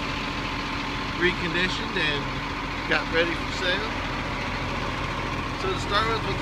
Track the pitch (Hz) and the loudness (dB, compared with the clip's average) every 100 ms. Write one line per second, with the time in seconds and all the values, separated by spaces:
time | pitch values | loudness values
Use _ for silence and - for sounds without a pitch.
0 | - 269 269 285 - - - - - - | -2 -2 -2 -2 -2 -2 -2 -2 -2 -2
1 | - - 175 175 170 170 185 - - 185 | -2 2 2 2 0 2 2 0 -2 0
2 | 151 143 135 131 - - - - - 156 | 2 2 0 -2 -2 -2 -4 -4 2 2
3 | 147 165 170 165 - - 185 196 - - | 4 4 4 2 -2 0 0 2 0 -2
4 | - - - - - - - - - - | -2 -2 -2 -2 -2 -2 -2 -2 -2 -2
5 | - - - - - - 190 185 - 202 | -2 -2 -2 -2 -2 -2 0 0 2 4
6 | 220 220 185 185 | 4 2 2 0